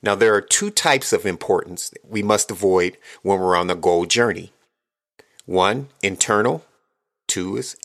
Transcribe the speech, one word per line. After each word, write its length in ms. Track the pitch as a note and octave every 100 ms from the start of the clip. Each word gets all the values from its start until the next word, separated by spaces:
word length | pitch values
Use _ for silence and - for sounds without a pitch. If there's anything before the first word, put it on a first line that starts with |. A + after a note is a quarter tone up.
Now, 120 | G#2
there 220 | G2+ A2+ G#2
are 60 |
two 280 | - - G#2
types 420 | - E3 C3+ -
of 140 | G#2 G2+
importance 640 | F2 - F#2 - F2 -
that 180 | - _
we 140 | A2
must 300 | G#2 G#2 -
avoid 460 | F#2+ G2 F#2 F2+ - - -
when 160 | F#2 G2
we're 180 | F#2 F2+
on 100 | F2+
the 80 | F2
goal 300 | F2+ F2 F2
journey. 480 | A#2 A#2+ F#2+ E2+ _ _ _ _ _ _ _ - _ -
One, 440 | F2+ F#2 A#2+ C#3 _
internal. 600 | G2+ F#2 - G#2 A2+ D#3+ _ _ _ _ _ _ -
Two 300 | - F#2 G2+
is 180 | B2+ -